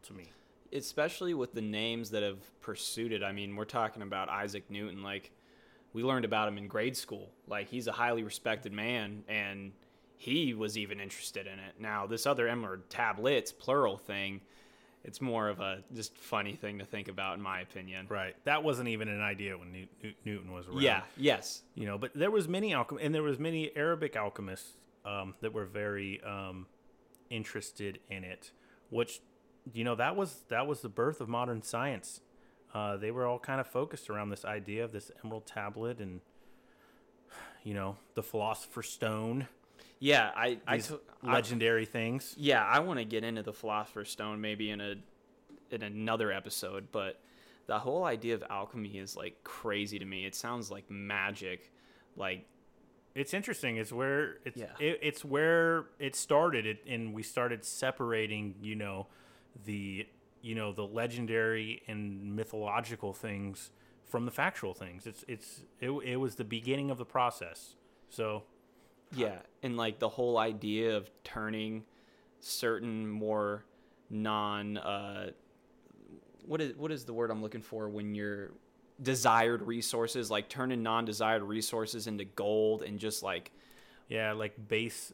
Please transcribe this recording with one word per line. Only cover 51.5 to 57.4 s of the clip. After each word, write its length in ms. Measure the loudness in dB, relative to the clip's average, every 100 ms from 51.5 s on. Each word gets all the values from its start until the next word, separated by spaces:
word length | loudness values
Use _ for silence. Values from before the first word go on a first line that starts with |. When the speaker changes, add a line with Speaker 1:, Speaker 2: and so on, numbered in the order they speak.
| -6 -10 -20 -20 -20 -16 -4
Speaker 2:
like 280 | -2 -4 -8 -20 -20 -20 -20 _ _ -6
Speaker 1:
It's 180 | -2
interesting. 440 | -2 -2 -2 0 0
It's 160 | -2
where 460 | 0 2 2 0 -2
it's, 140 | -10 -10
Speaker 2:
Yeah. 100 | -10 0
Speaker 1:
it, 200 | 0 2
it's 220 | 0 -2
where 600 | 0 4 6 8 6 4 0 -6
it 180 | -4 -2
started, 500 | 4 6 6 4 0
it, 140 | -2 -4
and 280 | -4 -2
we 100 | -4
started 400 | -2 2